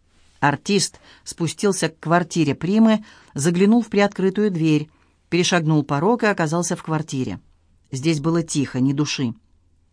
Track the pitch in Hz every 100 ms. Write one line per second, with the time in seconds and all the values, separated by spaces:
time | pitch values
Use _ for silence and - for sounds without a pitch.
0 | _ _ _ _ 143 143 - 202 - -
1 | - - - - 165 - 208 190 160 -
2 | 156 175 160 165 165 165 165 214 226 214
3 | - - - 147 151 175 202 233 220 202
4 | 202 - 190 190 214 175 160 151 151 _
5 | _ _ _ 170 170 180 156 156 147 143
6 | 185 233 214 208 160 170 170 180 - 156
7 | 156 139 120 90 - _ _ _ _ 131
8 | 160 151 151 170 165 151 127 131 131 139
9 | 143 - 123 - _ _ _ _ _